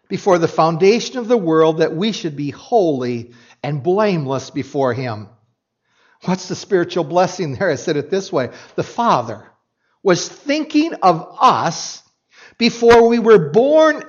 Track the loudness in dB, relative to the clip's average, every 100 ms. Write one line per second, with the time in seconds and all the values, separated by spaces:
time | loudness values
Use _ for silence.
0 | _ -4 2 2 2 2 0 4 2 2
1 | -2 -10 -2 0 2 2 2 2 -2 -2
2 | -4 -4 -8 -8 -10 -10 -2 0 0 -2
3 | -4 -8 -10 -20 _ _ -8 -6 -2 0
4 | 0 -2 -2 -6 -6 -10 -8 -2 -2 -2
5 | -6 -10 -14 _ _ _ _ _ _ _
6 | _ _ -6 -4 -4 -12 -2 -2 0 -4
7 | -2 0 0 -2 -8 -4 -2 -2 -2 -4
8 | -2 -6 -4 -4 -4 -8 -16 -8 -8 -4
9 | 0 0 -2 -12 -18 _ _ _ _ _
10 | 0 0 -2 -14 -4 -4 0 0 0 0
11 | 2 0 -4 0 2 2 -2 -6 -12 -16
12 | _ _ _ _ -20 -2 -2 2 6 6
13 | 6 2 6 4 6 2 4 4 4 2